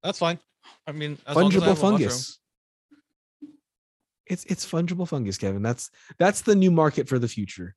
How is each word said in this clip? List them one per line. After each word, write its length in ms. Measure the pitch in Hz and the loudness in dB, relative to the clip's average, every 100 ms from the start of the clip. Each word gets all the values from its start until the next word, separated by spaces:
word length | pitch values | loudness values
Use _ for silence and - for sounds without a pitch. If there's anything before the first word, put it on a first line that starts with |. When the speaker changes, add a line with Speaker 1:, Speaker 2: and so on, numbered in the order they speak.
Speaker 1:
That's 160 | 190 - | -6 -2
fine. 200 | 170 170 _ _ - _ - | -2 -2 _ _ -20 _ -14
I 60 | |
mean, 260 | 151 151 143 - | -10 -8 -10 -2
as 100 | 151 | 2
long 120 | 196 | 4
as 80 | 190 | 4
I 20 | |
Speaker 2:
Fungible 40 | |
Speaker 1:
have 160 | 180 165 | 4 4
a 40 | |
mushroom. 160 | 190 208 | 4 2
Speaker 2:
fungus. 400 | 131 127 131 - _ _ _ _ _ 294 _ _ _ _ 294 _ _ _ _ _ _ _ - | 0 -2 -8 -14 _ _ _ _ _ _ _ _ _ _ -20 _ _ _ _ _ _ _ -10
It's, 180 | 185 | -10
it's 200 | - 185 | -6 -8
fungible 440 | - 165 170 180 175 | -4 -4 -4 -4 -4
fungus, 280 | 147 104 95 | -4 -4 -4
Kevin. 260 | 98 98 | -4 -2
That's, 280 | 110 123 - _ - - | -2 -4 -8 _ -20 0
that's 240 | 180 202 | 0 2
the 120 | - | 2
new 160 | 202 185 | 4 6
market 380 | 165 151 - 135 | 4 2 0 -2
for 100 | 127 | -2
the 100 | 120 | -2
future. 460 | - 98 - 90 | -4 -10 -10 -14